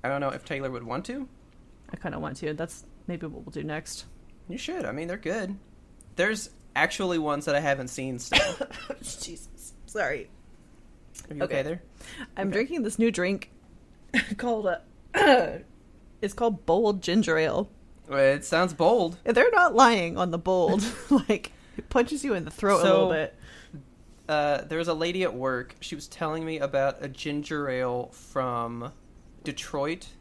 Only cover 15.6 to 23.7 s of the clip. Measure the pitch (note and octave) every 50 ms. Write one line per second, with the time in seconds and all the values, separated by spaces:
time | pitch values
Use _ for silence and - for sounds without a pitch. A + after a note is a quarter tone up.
15.6 | - - - - - - - - - - - - - G3+ - - A#3+ A#3 G#3+ E3+
16.6 | - - E3 F#3+ A#3 G#3 G#3 F#3+ - - E3+ G#3+ G#3+ - D#3+ D#3+ D#3+ D#3 - -
17.6 | G3+ - - - - - - - - - C3+ C#3 C3+ C3+ C#3 C#3+ C#3+ - - D#3+
18.6 | F3+ F3+ D#3 - E3+ F3 A3+ B3 F#3 E3 F3 - - - A3+ A#3 B3+ B4 A#4 G4+
19.6 | F4+ E4 A3+ A3+ B3+ A#3 A#3 G3+ F3 E3+ F3 F#3+ F3+ F3+ E3 E3+ E3 - F#3+ F#3
20.6 | F3 - F#3 G3+ G3+ A#3 - - - - C#4+ B3+ - - G#3+ G3+ - - - -
21.6 | - - - - - - - C4+ C4 C#4 D#4 C#4 - C#4+ A3 F#3 D#3+ D#3 - -
22.6 | - G3 G3+ F3 E3+ G3 F#3+ F#3+ F#3+ F#3 E3 D#3 D#3 - - - - - - -
23.6 | - -